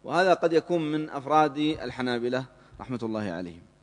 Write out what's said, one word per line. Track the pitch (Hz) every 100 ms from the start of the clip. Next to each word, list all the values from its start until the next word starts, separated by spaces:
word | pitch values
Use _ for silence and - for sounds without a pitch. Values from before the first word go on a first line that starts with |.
وهذا | - 160 185
قد | 175 170
يكون | 165 - 175 151
من | 151 156
أفراد | 139 135 151 151 139
الحنابلة | 151 156 123 123 127 120 120 127 131 - - -
رحمة | 107 123
الله | 113 110 104
عليهم. | 85 87 85 78 _